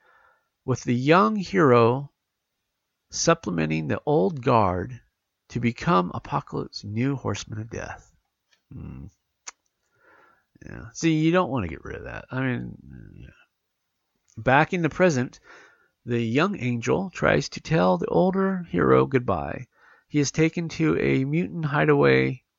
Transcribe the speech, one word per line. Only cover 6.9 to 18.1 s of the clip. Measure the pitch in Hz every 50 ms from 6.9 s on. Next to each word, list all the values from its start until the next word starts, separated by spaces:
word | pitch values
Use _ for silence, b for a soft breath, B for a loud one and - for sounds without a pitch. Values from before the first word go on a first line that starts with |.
| 104 110 127 139 143
horseman | 127 - 107 104 - - - 113 107
of | 110 113
death." | - 98 - - - - - _ _ _ _ _ _ _ _ _ _ _ _ _
Hmm. | - - 78 - - 65 71 - - _ _ _ _ _ _ - - _ _ _ _ b b b b b b b b b b b b b b b _ _ -
Yeah. | - - 60 - 113 -
See, | - 165 165 160
you | 156 156 160
don't | 170 185 180 -
wanna | 135 123 92
get | 80 67 - -
rid | - -
of | - -
that. | 127 120 - - -
I | 127 127
mean, | 135 131 123 123 123 117 - - - 67 - - 53 50 50
yeah. | - - - - _ _ _ _ _ _ _ _ _ _ _ _ _ _ _ _ _ _ _ _
Back | 117 110 131 127 151 151 - 190
in | 175
the | 165 143
present, | - - 185 180 143 123 127 - - b b b b b b b b b b b b _ -
the | 120 120 117
young | 117 113 117 143 170 202 202 -
angel | 123 123 120 117 113 123 131 175 196 180
tries | - - - - - 147 143 -
to | - -
tell | - - 160 165 180 185 180
the | 170 -
older | -